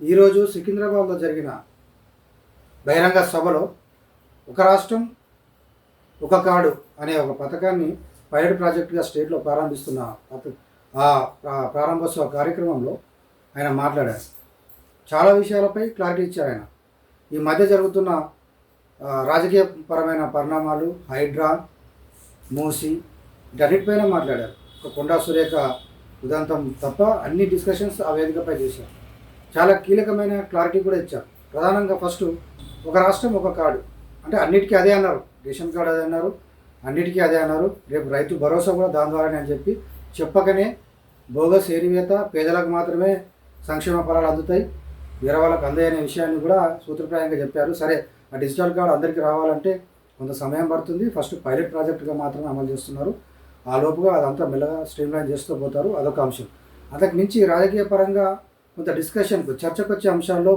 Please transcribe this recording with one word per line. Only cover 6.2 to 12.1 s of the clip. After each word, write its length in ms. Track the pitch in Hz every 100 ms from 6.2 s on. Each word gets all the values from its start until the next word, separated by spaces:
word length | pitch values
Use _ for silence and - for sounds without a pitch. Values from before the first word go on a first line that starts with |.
ఒక 120 | 151 190 190
కార్డు 260 | 180 160 143 - -
అనే 160 | 151 156
ఒక 140 | 139 131
పథకాన్ని 560 | 143 175 185 180 160 180 - - _
పైలట్ 260 | 147 170 180
ప్రాజెక్టుగా 440 | 175 165 170 170
స్టేట్లో 360 | 165 151 151 165
ప్రారంభిస్తున్న 720 | 147 147 156 143 - 127 120 113 _
పథ-, 240 | 127 - - _ _ _ 131
ఆ 260 | 143 143 - -
ప్రా-, 240 | 147 139 139
ప్రారంభోత్సవ 540 | 147 151 165 165